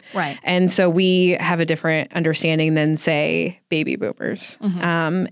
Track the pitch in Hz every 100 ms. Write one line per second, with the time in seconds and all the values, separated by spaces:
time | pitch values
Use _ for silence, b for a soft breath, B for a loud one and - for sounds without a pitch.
0 | B 208 151 139 - 180 185 185 180 170
1 | 185 185 180 180 165 175 165 160 165 156
2 | - 175 160 156 165 160 156 156 151 156
3 | - 151 151 165 165 - - 160 156 -
4 | 107 - - 117 - - 208 180 175 165
5 | 160 180 180